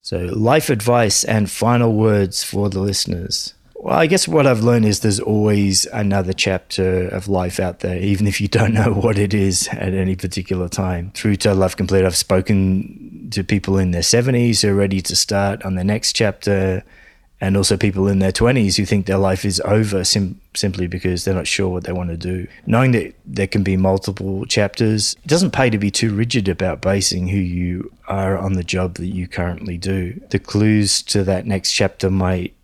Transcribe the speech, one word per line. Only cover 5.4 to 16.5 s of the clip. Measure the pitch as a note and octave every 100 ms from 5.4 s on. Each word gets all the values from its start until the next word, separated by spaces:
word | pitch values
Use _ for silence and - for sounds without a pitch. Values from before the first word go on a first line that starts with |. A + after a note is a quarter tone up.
| G#2+ G#2 G2+ F#2 -
another | A#2 G2+ G2 F#2
chapter | F#2+ - F#2 - - F#2 F#2 F#2
of | G2 G2
life | F#2+ F2+ -
out | F#2 F2
there, | F#2 F2+
even | F#2+ G2 G#2
if | F#2
you | G2+
don't | - G#2+
know | A2 A2
<laughs> |
what | G2+ A#2 G2+
it | G2+
is | G#2 G2 F2+ -
at | - F#2+
any | F#2+ F#2+ F#2
particular | F#2 F#2 F2+ F#2 F2
time. | - F#2 F2+ F2
Through | - G#2+ G2+
Total | G#2+ G2
Life | F#2+ -
Complete, | F#2 F#2+ F#2
I've | E2+
spoken | - F#2+ F#2 G2+ F#2+ F#2 - - - - -
to | -
people | F#2 G#2 - F#2+
in | F#2
their | E2+
seventies | E2+ A#2 A#2+ B2 A#2+ G#2+
who | G#2+
are |
ready | G2 G2+ F#2+
to | -
start | F#2 - G2+ G2 G2
on | F#2+
the | F#2
next | F#2 G#2+ -
chapter, | - A2 F#2+ -